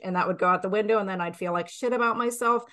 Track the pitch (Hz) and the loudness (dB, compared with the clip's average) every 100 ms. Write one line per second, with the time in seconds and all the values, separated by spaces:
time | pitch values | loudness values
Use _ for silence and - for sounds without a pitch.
0 | 190 180 - 180 180 185 190 208 208 220 | -4 -2 0 2 2 2 2 0 2 2
1 | 196 185 170 170 175 170 175 - 247 240 | 0 -4 -6 -6 -4 -4 -4 -4 -2 2
2 | 233 226 240 240 233 240 233 | 0 0 -2 0 2 0 -2